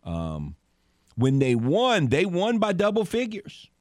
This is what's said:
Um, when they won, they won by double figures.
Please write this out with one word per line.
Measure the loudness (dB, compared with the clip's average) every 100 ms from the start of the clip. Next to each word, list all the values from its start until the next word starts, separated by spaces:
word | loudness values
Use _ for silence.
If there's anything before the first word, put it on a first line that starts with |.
Um, | -8 -6 -6 -6 -10 -12 _ _ _ _ _ 0
when | 2 4
they | 2
won, | 2 2 2 2 2 2
they | 0 0
won | 0 0 0
by | 0
double | 0 0 0 -2
figures. | -2 -4 -8 -14 -20 -20 _